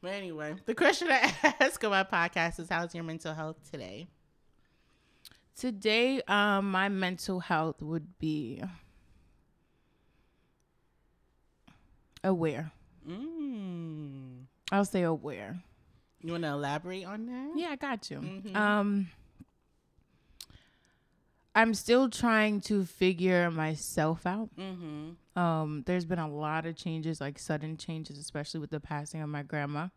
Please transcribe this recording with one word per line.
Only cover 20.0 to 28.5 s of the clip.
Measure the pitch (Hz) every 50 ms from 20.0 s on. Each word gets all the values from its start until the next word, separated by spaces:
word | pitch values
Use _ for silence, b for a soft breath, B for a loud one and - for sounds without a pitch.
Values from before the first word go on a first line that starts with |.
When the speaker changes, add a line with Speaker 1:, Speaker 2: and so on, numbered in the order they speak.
| _ _ _ _ _ _ _ _ - b b b b b b b b b b b b b b b b b b b b _ _
Speaker 2:
I'm | 214 226 226 220
still | 196 - - 233 254 269 254
trying | 214 - - 240 226 220 214 214 208 202
to | - - 208 202 190
figure | 165 - - 185 185 190 165 180 185 185 175 175 170
myself | 165 160 156 156 160 147 - - - - 151 156 165 165 -
out. | 180 185 208 226 - - -
Speaker 1:
Mm-hmm. | 185 190 185 180 175 156 151 147 151 160 170 - _ _ _ 175
Speaker 2:
Um, | 175 170 165 160 156 151 151 147 131
there's | - 180 180 175
been | 160 185 170
a | 160 156
lot | 147 147 151 151 156 160 160
of | 165 165
changes, | - - 180 160 160 156 165 160 -
like, | 143 139 143 -
sudden | - - 160 151 147 156 160 156
changes, | - - 160 160 156 - 143 143
especially | 147 - - 151 143 -